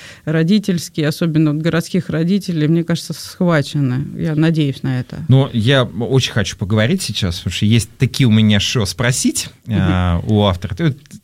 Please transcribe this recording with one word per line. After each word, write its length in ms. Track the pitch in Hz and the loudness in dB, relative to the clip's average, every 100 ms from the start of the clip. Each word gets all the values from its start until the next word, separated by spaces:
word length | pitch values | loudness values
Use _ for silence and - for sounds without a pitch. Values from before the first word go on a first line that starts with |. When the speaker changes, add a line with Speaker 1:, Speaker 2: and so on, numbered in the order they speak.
| - - - | -20 -14 -4
Speaker 1:
родительские, 840 | 160 160 214 - 175 - - 147 | 0 2 2 2 -4 -4 -4 -4
особенно 420 | 151 170 156 156 | -2 0 2 2
от 60 | 147 | 0
городских 480 | 160 160 170 185 - | -2 -2 -2 -4 -2
родителей, 580 | 156 165 196 185 165 151 | -2 0 0 -2 -2 2
мне 160 | 165 | 2
кажется, 300 | 165 170 - | 0 -4 -4
схвачены. 920 | 165 - - 180 160 143 151 135 123 143 - | -12 -12 -2 0 2 0 -2 -2 -2 -6 -6
Я 140 | 165 151 | -4 0
надеюсь 480 | 160 160 143 131 | 2 2 0 -2
на 160 | 135 127 | -4 -4
это. 260 | 123 - 160 | -6 -8 2
Speaker 2:
Но 200 | 131 135 | 2 2
я 300 | 120 107 139 117 | 0 2 2 2
очень 480 | 87 113 131 - | -4 0 0 0
хочу 240 | - 95 - | -2 -4 -4
поговорить 440 | 95 107 110 185 | -2 2 2 0
сейчас, 360 | - 101 95 87 | -4 -4 -4 -4
потому 160 | - | -6
что 120 | - 104 | -2 2
есть 240 | 117 - - | 2 0 -2
такие 280 | 131 - 131 | -2 2 4
у 40 | |
меня 280 | 110 107 104 | 4 4 4
шо 260 | - 131 98 | 0 -2 -2
спросить, 640 | - 120 127 - - - - - | -2 -2 0 0 -2 -8 -12 -4
Speaker 1:
Мгм. 100 | 104 | 0
Speaker 2:
э, 420 | 92 92 90 92 - | 2 2 2 0 2
у 140 | 107 | 2
автора. 320 | 101 90 101 - | 4 2 -4 -2
Ты 80 | 165 | -2
вот, 120 | 127 - - | -2 -10 -18